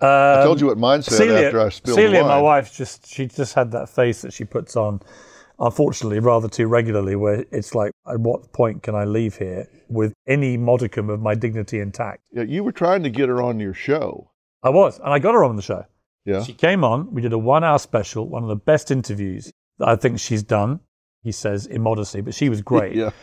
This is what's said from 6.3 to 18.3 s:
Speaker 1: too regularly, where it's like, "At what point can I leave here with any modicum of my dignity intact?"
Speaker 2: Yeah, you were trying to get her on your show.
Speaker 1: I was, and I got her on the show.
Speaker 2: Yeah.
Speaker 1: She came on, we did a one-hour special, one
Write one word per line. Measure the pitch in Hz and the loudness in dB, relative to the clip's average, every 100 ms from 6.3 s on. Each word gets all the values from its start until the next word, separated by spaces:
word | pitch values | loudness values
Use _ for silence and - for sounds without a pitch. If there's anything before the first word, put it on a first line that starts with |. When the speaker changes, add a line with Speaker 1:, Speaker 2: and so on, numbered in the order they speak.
| 117 110 | 2 0
Speaker 1:
too | - 113 | -2 0
regularly, | 120 113 104 95 101 | 2 0 -2 -2 -2
where | 104 104 - | 0 -2 -4
it's | 107 107 | -8 -4
like, | 117 104 - - | -4 -4 -6 -8
"At | 120 | -4
what | 113 123 - | -2 -2 -4
point | - 117 104 | -2 0 -2
can | - | -6
I | 104 | -4
leave | 104 110 113 - | -2 -2 -4 -6
here | 95 92 - _ - | -10 -10 -12 _ -10
with | 113 107 - - | -4 -4 -4 -4
any | 139 135 120 | -2 0 -2
modicum | 120 123 120 - 104 | 0 0 0 -4 -4
of | 104 | -4
my | 110 | -2
dignity | 107 117 110 104 110 | -2 -2 -4 -6 -6
intact?" | 101 - 110 - _ | -6 -8 -10 -10 _
Speaker 2:
Yeah, | 120 | -8
you | 113 160 | -6 -4
were | 208 | -4
trying | - 175 190 | -2 0 2
to | 151 | 0
get | 113 131 | 0 0
her | 123 | 0
on | 123 113 | -2 -2
your | 101 | -6
show. | 95 - 151 - - - _ _ _ | -6 -2 -2 -2 -8 -18 _ _ _
Speaker 1:
I | 127 | 2
was, | 160 180 - | 4 4 2
and | - | -2
I | 143 | 0
got | 165 | 4
her | 233 | 4
on | 143 107 | 4 0
the | |
show. | - 92 - _ _ _ | -6 -8 -10 _ _ _
Speaker 2:
Yeah. | 98 98 | -4 -4
Speaker 1:
She | 120 | -4
came | 117 165 196 | 0 2 2
on, | 131 120 202 | 2 0 -4
we | 165 | -6
did | 117 | -4
a | 113 | -2
one-hour | 113 151 165 147 | 2 2 4 0
special, | - 117 101 113 | 0 -4 -4 -8
one | - | -8